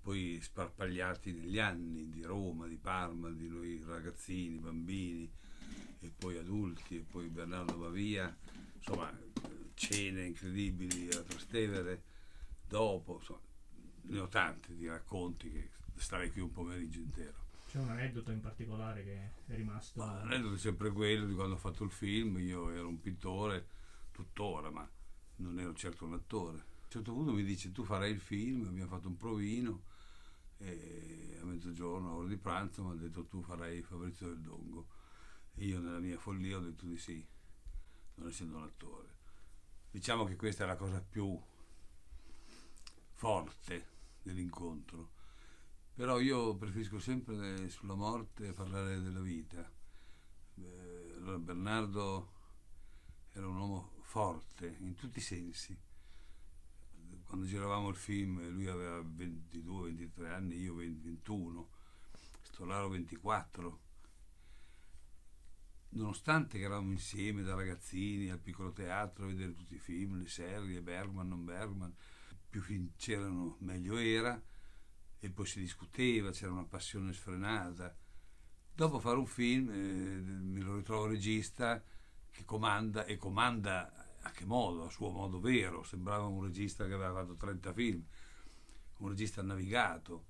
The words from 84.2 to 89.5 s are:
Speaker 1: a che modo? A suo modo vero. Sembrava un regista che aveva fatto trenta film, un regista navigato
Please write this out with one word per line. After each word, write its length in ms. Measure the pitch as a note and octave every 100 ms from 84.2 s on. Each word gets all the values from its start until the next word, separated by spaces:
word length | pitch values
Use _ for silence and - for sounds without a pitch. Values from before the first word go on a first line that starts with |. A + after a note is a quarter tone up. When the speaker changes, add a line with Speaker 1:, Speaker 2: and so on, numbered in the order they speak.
Speaker 1:
a 80 | -
che 120 | -
modo? 400 | F2+ A#2+ G#2 E2+
A 60 | E2
suo 200 | - G#2
modo 280 | F2+ G2 F#2
vero. 460 | G#2+ B2 F#2 E2
Sembrava 420 | E2 F#2 F#2 G#2 G#2
un 160 | G2
regista 460 | F#2+ F2+ G2+ - F#2+
che 60 |
aveva 260 | G2 F#2+ F#2
fatto 160 | F2+ E2+
trenta 360 | G2+ F#2+ F#2+
film, 320 | F2 A#2+ F2 D#2+ - - - - - - - - -
un 120 | G2+
regista 320 | G2 G#2 G2+
navigato 840 | G2